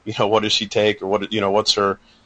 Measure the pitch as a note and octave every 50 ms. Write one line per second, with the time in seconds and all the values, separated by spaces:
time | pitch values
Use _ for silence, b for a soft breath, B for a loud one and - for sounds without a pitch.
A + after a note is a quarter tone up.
0 | _ G#2+ G#2+ - A2 G2+ A2 A2 G#2 G#2+ - - A2 G2+ - A2 G#2 G#2+ G2+ -
1 | G2 F#2+ G2+ G#2 G2 - - G#2+ G2+ G2 G2 G#2+ G#2 - - G#2 G2+ G2 F#2+ b
2 | b b b b b